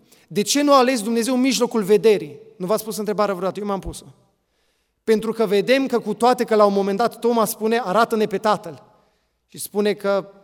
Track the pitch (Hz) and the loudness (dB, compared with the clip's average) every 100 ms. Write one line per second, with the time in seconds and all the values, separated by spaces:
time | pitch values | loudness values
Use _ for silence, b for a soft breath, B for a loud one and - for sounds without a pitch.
0 | b b b 165 202 277 294 277 247 262 | b b b -4 -2 0 4 4 4 2
1 | 202 233 226 254 269 202 233 233 185 214 | -2 -2 0 0 0 0 0 0 2 4
2 | 220 196 151 - - - 180 214 214 202 | 4 2 0 -14 -20 -10 -4 -4 -4 -8
3 | 214 196 202 185 185 180 202 196 170 151 | -4 -2 -2 -2 -6 -6 -6 -6 -8 -14
4 | 143 - _ _ _ _ _ _ _ _ | -18 -20 _ _ _ _ _ _ _ _
5 | - 220 226 220 214 202 196 269 269 240 | 0 0 0 -2 0 0 2 2 0 -2
6 | 208 208 240 240 233 220 208 196 196 196 | -4 0 2 2 2 4 4 4 0 0
7 | 247 - 233 233 208 - 220 233 220 196 | -2 -2 0 0 0 -2 -2 -2 0 0
8 | 233 226 208 190 214 185 170 139 - _ | 2 0 -2 -2 -2 -2 -4 -18 -20 _
9 | _ _ _ _ _ 160 - 202 208 202 | _ _ _ _ _ -16 -8 -4 -2 -2
10 | 196 196 196 - | -2 -2 -4 -14